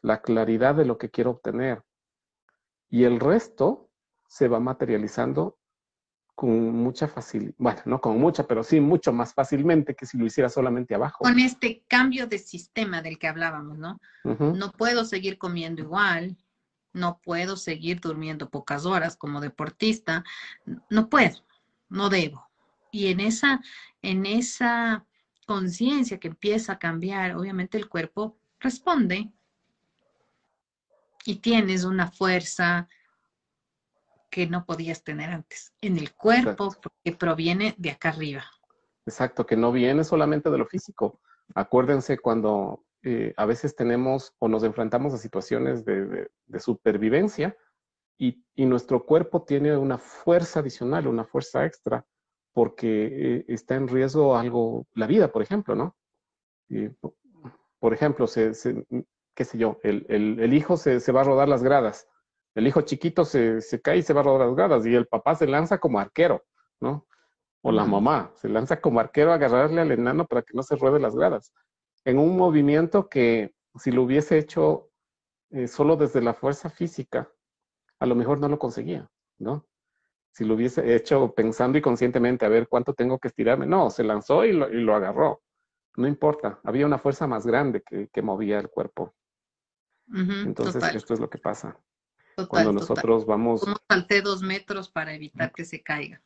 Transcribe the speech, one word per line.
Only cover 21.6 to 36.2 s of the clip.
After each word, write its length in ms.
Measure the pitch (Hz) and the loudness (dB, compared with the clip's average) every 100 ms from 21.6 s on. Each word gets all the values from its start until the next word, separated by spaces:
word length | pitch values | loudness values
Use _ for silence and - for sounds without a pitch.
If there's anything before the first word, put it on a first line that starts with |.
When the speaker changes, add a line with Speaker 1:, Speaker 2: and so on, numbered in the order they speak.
| _ _ _ | _ _ _
Speaker 2:
no 220 | 185 202 | -4 0
debo. 360 | 185 156 139 _ _ _ _ _ | 0 -2 -6 _ _ _ _ _
Y 180 | 214 190 | -4 -2
en 120 | 180 | 0
esa, 400 | 208 226 285 262 - - - _ | 0 0 0 0 -4 -20 -20 _
en 220 | 190 190 196 | -4 -2 0
esa 800 | 226 247 - 247 233 233 214 _ _ _ _ - | -2 -2 -2 -2 0 -2 -4 _ _ _ _ -6
conciencia 720 | 202 185 175 240 285 233 196 | -4 -4 -2 -2 0 -2 -4
que 100 | 165 | -12
empieza 440 | 165 208 214 220 | -6 -2 -2 -4
a 40 | 190 | -6
cambiar, 580 | 170 165 180 196 185 175 | -6 -6 -6 -4 -6 -6
obviamente 420 | 190 190 185 214 | -6 -6 -6 -6
el 100 | 208 | -6
cuerpo 480 | 170 160 - 220 _ _ _ | -8 -8 -8 -8 _ _ _
responde 720 | 262 254 - 320 190 185 214 _ _ _ _ _ _ _ _ _ _ _ _ _ _ _ _ _ _ _ | -8 -4 -2 0 0 -2 -8 _ _ _ _ _ _ _ _ _ _ _ _ _ _ _ _ _ _ _
y 120 | - 208 | -10 -4
tienes 480 | 233 233 190 185 | 2 2 2 0
una 260 | 185 190 175 | -2 -2 -2
fuerza 800 | _ 190 180 170 - 175 175 175 _ _ _ _ _ _ _ _ _ _ _ _ _ _ | _ 0 0 -2 -2 0 0 -4 _ _ _ _ _ _ _ _ _ _ _ _ _ _
que 160 | - 175 | -6 -4
no 180 | 175 175 | -4 -6
podías 360 | 165 165 165 | -8 -8 -8
tener 280 | - 151 156 | -10 -10 -10
antes 420 | 165 - - - _ | -12 -12 -20 -20 _
en 160 | 208 175 | -4 -2
el 140 | 147 | -4
cuerpo, 500 | _ | _